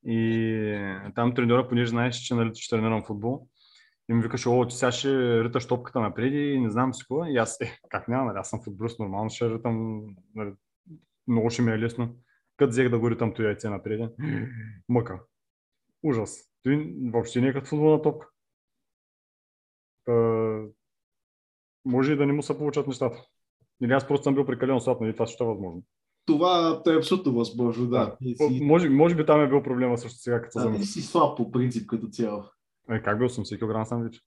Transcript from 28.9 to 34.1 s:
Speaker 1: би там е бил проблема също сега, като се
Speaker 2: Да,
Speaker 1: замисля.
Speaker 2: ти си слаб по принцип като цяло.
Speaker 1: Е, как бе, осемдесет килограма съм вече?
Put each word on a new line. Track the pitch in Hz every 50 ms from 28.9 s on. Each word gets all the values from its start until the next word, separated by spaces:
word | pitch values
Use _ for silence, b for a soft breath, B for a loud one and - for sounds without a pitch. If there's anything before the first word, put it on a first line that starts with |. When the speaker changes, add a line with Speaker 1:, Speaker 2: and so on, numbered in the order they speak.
| 135 139 156 170 170
Speaker 1:
би | 160 151
там | - 151 151
е | 147 135
бил | 135 143
проблема | 135 135 127 123 127 123 120 120
също | - 117 - -
сега, | - 123 120 117
като | - -
се | - 113
Speaker 2:
Да, |
Speaker 1:
замисля. | 123 113 107 101
Speaker 2:
ти | 101 98
си | - 160
слаб | 139 - - 170 151 143 -
по | - 117 101
принцип | - 123 127 127 120 113 104 -
като | 117 107 101 104
цяло. | - - 117 107 104 101 - - _ _ _ _ _ _ _ -
Speaker 1:
Е, | 110 107
как | - 104 104 107
бе, | 123
осемдесет | 123 123 - 101 - 107 95
килограма | 117 107 110 110 110
съм | 113 123 120
вече? | 113 113